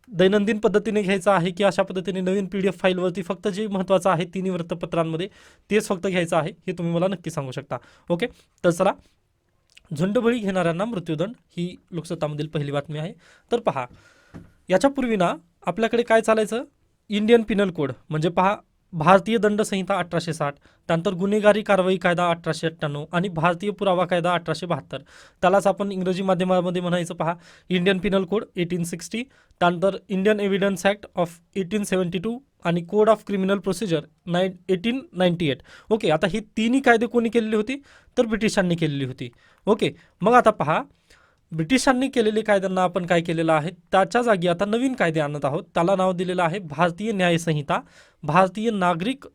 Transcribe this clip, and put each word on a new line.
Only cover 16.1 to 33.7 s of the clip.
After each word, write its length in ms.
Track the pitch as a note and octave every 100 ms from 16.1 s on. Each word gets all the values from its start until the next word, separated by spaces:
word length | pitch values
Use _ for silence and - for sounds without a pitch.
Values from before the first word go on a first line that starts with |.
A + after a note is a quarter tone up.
| A3+
चालायचं, 420 | A3 A3 G#3 A3+ D4 _ _ _ -
इंडियन 320 | G#3 G#3+ A#3
पिनल 280 | G#3+ G#3 G3
कोड 220 | F3+ C#3 B2+ -
म्हणजे 200 | D#3 E3
पहा, 260 | F3+ F#3 G#3 - _ _
भारतीय 440 | F3 D#3 F#3+ F3 A3+
दंड 240 | G#3 G#3
संहिता 360 | G#3 G3 F#3 G3
अठराशे 360 | F3 E3+ E3
साठ, 200 | D3+ C#3+ C#3+ _ _ -
त्यानंतर 260 | E3 F3
गुन्हेगारी 480 | F3 G3 G#3+ G#3 G#3
कारवाई 360 | G#3+ G3 F#3 F#3+
कायदा 320 | F#3 F3 F3
अठराशे 380 | E3+ E3+ D#3 E3
अठ्ठ्याण्णव 380 | E3 D3+ C#3+ D#3
आणि 180 | F3 F3+
भारतीय 420 | E3 E3 - G#3
पुरावा 340 | G3+ G3+ F3+ F3
कायदा 280 | F3+ E3+
अठराशे 320 | F3 E3 D#3 F3
बहात्तर. 320 | D3+ - - - - - -
त्यालाच 260 | F3+ G3 G3
आपण 240 | F#3+ G3+
इंग्रजी 320 | F#3+ F#3 F3+
माध्यमामध्ये 580 | F#3+ F3+ F#3 F#3 F3 F3+
म्हणायचं 320 | F3 F3+ E3+
पहा, 220 | F3 D#3+ E3+ - - -
इंडियन 280 | F3+ F3+ F#3+
पिनल 260 | G#3 F#3+
कोड 220 | F#3 G3+ - -
एटीन 280 | F3 F3
सिक्स्टी, 400 | E3+ E3 - A3+ B3+ _ _ -
त्यानंतर 380 | F3 F3 F#3+ F#3+ -
इंडियन 300 | F#3+ G3 G#3+
एव्हिडन्स 460 | G3+ G3 G3 F#3+ G3
ॲक्ट 200 | G#3 - -
of 100 | E3+ - _ G3
एटीन 280 | F3+ G#3
सेव्हन्टी 360 | G#3 F#3 F3+ F#3
टू 200 | A3 A#3+ _ _
आणि 220 | F3 F3 E3+
Code 160 | G#3 G#3+
of 80 | G#3+ -
Criminal 260 | G3+ F#3+ G3+
Procedure 440 | G3